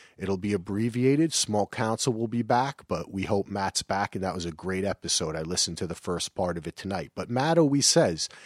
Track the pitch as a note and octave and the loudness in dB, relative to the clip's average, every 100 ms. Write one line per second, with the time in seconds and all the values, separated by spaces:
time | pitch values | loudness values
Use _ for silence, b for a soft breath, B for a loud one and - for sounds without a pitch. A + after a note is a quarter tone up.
0 | b b F#2 F#2+ G2+ G2+ F#2 G2+ A#2 A#2 | b b -4 -2 0 -2 -2 -2 0 2
1 | C3 C#3+ D#3+ - - G#2 G2 - A2 A2+ | 4 4 4 2 0 0 0 0 0 0
2 | C3+ A2 A2+ A#2 A2 B2 C3+ - - E2+ | 0 0 -2 -2 2 2 2 -4 -6 -6
3 | - G2 F#2 G2+ F#2+ G2 G2 - - G2 | -4 -4 0 0 0 -2 -2 -4 -2 -2
4 | G2+ G2+ F#2 F2+ E2+ D#2 F2 F#2+ G2 F#2+ | -2 -2 -4 -4 -6 -6 -6 -2 -2 -4
5 | E2+ - E2 D#2+ D#2+ F2 - E2 F2 E2 | -2 -2 -2 -4 -4 -2 -2 -4 -6 -6
6 | - F2 - - F2+ F2 E2+ - F#2+ F#2 | -4 -4 -4 -4 -2 -2 -8 -8 -6 -6
7 | C#2+ - F2 A#2+ D3 E3 D3 C#3+ - E3+ | -6 -8 -4 -2 2 4 6 6 4 6
8 | A#2+ D#2+ - B | 4 2 -6 B